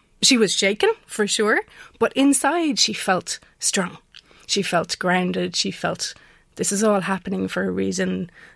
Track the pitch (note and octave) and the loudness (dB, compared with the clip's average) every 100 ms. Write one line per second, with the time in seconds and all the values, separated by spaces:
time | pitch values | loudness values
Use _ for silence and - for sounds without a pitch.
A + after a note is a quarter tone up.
0 | _ _ - B3+ G#3 - G3+ G#3 G4+ A4 | _ _ 2 4 4 2 0 2 0 0
1 | - - G#3 - G#3+ D4+ - - - - | -6 -4 -2 0 2 0 -2 -14 -20 -2
2 | - - C#4 C#4 C#4 F4 D#4+ G#3+ - G#3 | 0 4 4 4 2 2 0 0 0 0
3 | - F#3 - - - _ - G3 F3 - | 0 -2 -2 -10 -12 _ -2 -2 -4 -8
4 | _ - - - - G3+ F3+ E3+ E3+ - | _ -20 -20 -20 -4 -2 0 0 -2 -2
5 | F3+ F3+ F3+ F#3 F3+ - G3 F3 E3 E3+ | 0 2 0 -2 -2 -2 -4 -2 -4 -4
6 | - - - _ _ - - G3 A3 G3+ | -8 -10 -20 _ _ -6 -2 0 2 2
7 | F3 F#3+ F#3 F#3+ F#3+ F3+ F#3+ F#3 F#3+ F#3 | 0 -4 -4 -4 -4 -2 -2 -2 -2 -2
8 | F#3 F#3 F3 - - | -2 -2 -6 -12 -20